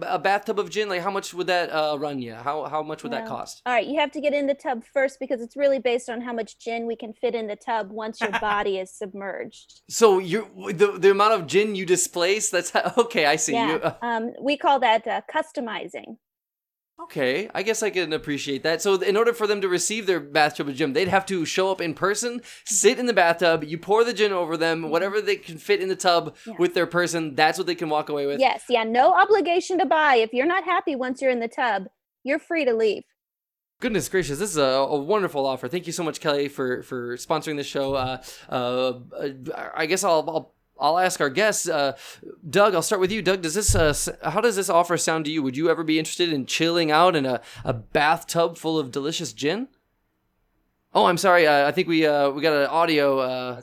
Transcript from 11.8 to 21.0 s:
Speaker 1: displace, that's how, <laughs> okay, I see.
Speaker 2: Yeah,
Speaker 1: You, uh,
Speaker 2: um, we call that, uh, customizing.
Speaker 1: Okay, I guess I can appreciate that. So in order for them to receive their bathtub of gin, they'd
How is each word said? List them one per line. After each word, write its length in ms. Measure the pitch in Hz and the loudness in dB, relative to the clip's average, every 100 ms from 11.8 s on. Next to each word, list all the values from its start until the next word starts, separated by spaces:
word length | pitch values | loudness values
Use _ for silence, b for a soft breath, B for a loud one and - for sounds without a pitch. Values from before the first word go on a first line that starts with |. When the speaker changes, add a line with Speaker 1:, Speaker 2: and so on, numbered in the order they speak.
| 180 | 0
Speaker 1:
displace, 640 | 175 - 175 175 214 - | 0 0 0 0 2 0
that's 200 | 180 - | -2 0
how, 220 | 202 180 | 0 2
<laughs> 40 | 247 | 0
okay, 280 | 240 - 147 | 0 2 2
I 100 | 156 | 2
see. 160 | - | 0
Speaker 2:
Yeah, 160 | 156 143 | 0 0
Speaker 1:
You, 60 | 156 | 0
uh, 120 | 160 - | -2 -4
Speaker 2:
um, 300 | 240 226 233 - | -4 -4 -4 -4
we 140 | 262 285 | -4 0
call 240 | 339 277 | 2 4
that, 260 | 240 220 220 | 4 2 0
uh, 140 | 196 - | -6 -4
customizing. 840 | 311 311 302 233 208 180 117 - 226 _ _ _ _ _ _ _ - | -4 -4 -8 -8 -8 -10 -12 -16 -20 _ _ _ _ _ _ _ -20
Speaker 1:
Okay, 440 | 339 - 127 147 220 | -12 -4 -2 -2 -4
I 80 | 170 | -4
guess 200 | 196 214 | -2 -2
I 60 | 214 | -2
can 240 | 185 165 | -2 -2
appreciate 500 | 156 156 139 143 135 | -4 -4 -6 -4 -4
that. 200 | 156 165 | -2 0
So 140 | 202 190 | 2 2
in 200 | 185 202 | 2 2
order 160 | 233 | 2
for 140 | 233 208 | 2 -2
them 160 | 202 | 0
to 60 | 190 | 0
receive 340 | 175 - 220 190 | 0 -2 -2 0
their 140 | 175 | -2
bathtub 480 | 143 156 151 147 147 | 0 2 2 2 -6
of 60 | |
gin, 180 | 131 151 | -2 -2
they'd 160 | 135 | 0